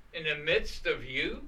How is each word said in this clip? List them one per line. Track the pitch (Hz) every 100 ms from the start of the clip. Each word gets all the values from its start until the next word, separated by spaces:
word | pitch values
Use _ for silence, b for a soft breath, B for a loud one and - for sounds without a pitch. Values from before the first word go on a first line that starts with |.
| -
in | 170
the | 156 147
midst | 151 202 - - 175
of | 143
you. | 123 135 160 214